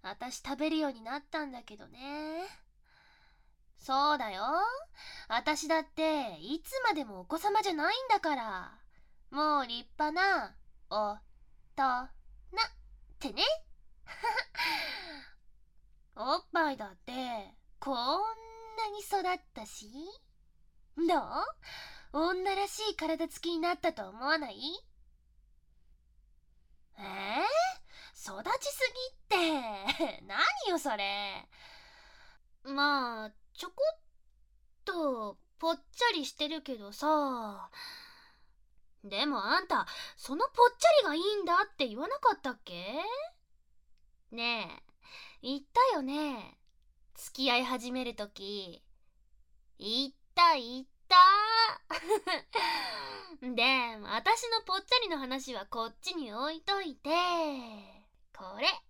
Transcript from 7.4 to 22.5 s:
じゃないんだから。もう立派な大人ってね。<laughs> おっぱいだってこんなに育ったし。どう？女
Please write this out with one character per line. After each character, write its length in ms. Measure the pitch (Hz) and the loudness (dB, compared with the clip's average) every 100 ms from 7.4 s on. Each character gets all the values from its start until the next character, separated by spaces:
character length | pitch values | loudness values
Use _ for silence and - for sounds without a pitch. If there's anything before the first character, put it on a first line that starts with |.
| 403 415 | 2 2
じ 60 | 392 | 2
ゃ 40 | |
な 180 | 320 320 | 0 0
い 40 | 466 | 0
ん 20 | 523 | 4
だ 100 | 427 | 4
か 160 | 320 277 | 4 -2
ら。 420 | 226 185 180 - - - - - - | -2 -8 -10 -18 -20 -20 -20 -20 -8
も 300 | 277 302 294 | 0 4 4
う 60 | 247 | 2
立 220 | 240 - - | -6 -10 -2
派 140 | 302 | 0
な 440 | 320 392 370 208 - - - - | 4 4 4 0 -10 -20 -20 -4
大 280 | 208 208 208 - - - - - - | -2 -2 -4 -12 -20 -20 -20 -14 0
人 80 | 262 247 262 | 2 2 -4
っ 60 | - - - - 381 453 - - - - - | -14 -18 -20 -8 -2 -2 -4 -20 -20 -20 -10
て 140 | 277 | -8
ね。 100 | 208 440 640 - - - - - | 0 0 0 -6 -20 -20 -20 -18
<laughs> 2000 | - 453 427 - - 932 831 659 494 359 294 277 - - - - - _ - - - | -6 -2 -2 -4 -4 -2 -2 -6 -10 -12 -16 -18 -20 -20 -20 -20 -20 _ -20 -20 -8
お 220 | 240 339 | 0 0
っ 60 | - | 0
ぱ 200 | 339 311 | 0 2
い 60 | 269 | 0
だ 100 | 208 | -10
っ 80 | 185 | -14
て 580 | - 247 254 226 190 - _ - | -12 -8 -6 -8 -10 -20 _ -10
こ 140 | - | -4
ん 20 | 247 247 330 427 453 453 453 453 440 | -2 0 0 0 -6 -14 -18 -14 -6
な 120 | 440 | -6
に 80 | 415 | -6
育 220 | 415 403 359 | -2 0 0
っ 140 | 359 - | -2 -6
た 120 | - 214 | -16 -14
し。 240 | - 214 262 339 415 _ _ - _ - - - - | -16 -16 -14 -14 -16 _ _ -20 _ -20 -20 -16 0
ど 60 | 330 330 220 269 466 640 - - - - - | 4 4 2 -4 -4 -6 -16 -16 -16 -18 -6
う？ 60 | 285 330 | 0 0
女 240 | 370 381 | 2 0